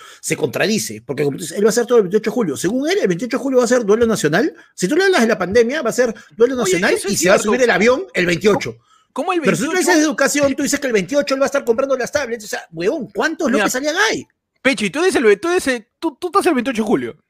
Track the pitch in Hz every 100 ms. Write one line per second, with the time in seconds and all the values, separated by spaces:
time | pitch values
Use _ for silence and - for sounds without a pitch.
0 | - - - - 143 127 165 214 - 110
1 | - 135 143 131 156 214 214 220 240 240
2 | 185 208 214 247 185 123 170 254 294 392
3 | 233 170 233 262 277 254 226 247 202 220
4 | 233 208 147 165 302 - - - 185 311
5 | 392 359 226 202 180 226 233 302 233 -
6 | 254 - - - 240 254 202 175 214 415
7 | 381 - 180 202 208 247 240 180 226 269
8 | 392 190 175 170 208 196 127 113 _ _
9 | _ - 339 359 285 151 277 370 311 320
10 | 302 233 269 285 277 269 277 277 269 220
11 | 175 285 285 269 277 277 233 226 269 262
12 | 233 294 269 233 208 240 - 165 180 311
13 | 208 - 294 320 294 254 285 247 294 339
14 | 427 220 - _ _ _ 262 262 202 277
15 | 370 269 220 202 330 359 277 247 - -
16 | 330 269 359 381 311 262 233 220 214 180
17 | 117 -